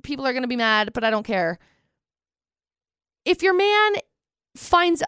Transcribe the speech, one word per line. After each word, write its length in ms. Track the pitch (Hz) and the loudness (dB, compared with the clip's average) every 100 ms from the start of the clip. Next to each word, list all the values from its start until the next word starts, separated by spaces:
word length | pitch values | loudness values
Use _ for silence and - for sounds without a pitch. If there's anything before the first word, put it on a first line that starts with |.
people 240 | - 285 269 | -12 -6 -4
are 60 | |
gonna 140 | 254 254 | -4 -4
be 80 | 247 | -2
mad, 360 | 226 214 208 | 0 0 0
but 120 | 233 | -2
I 60 | 220 | -2
don't 160 | 220 214 | -2 -2
care. 320 | 196 170 175 _ _ _ _ _ _ _ _ _ _ _ _ _ _ _ _ | -2 -2 -6 _ _ _ _ _ _ _ _ _ _ _ _ _ _ _ _
If 180 | - 359 | -2 0
your 120 | 370 | 2
man 380 | 370 403 415 427 403 - _ _ _ _ - | 2 2 2 2 0 -8 _ _ _ _ -20
finds 460 | - 349 349 330 | 0 2 4 0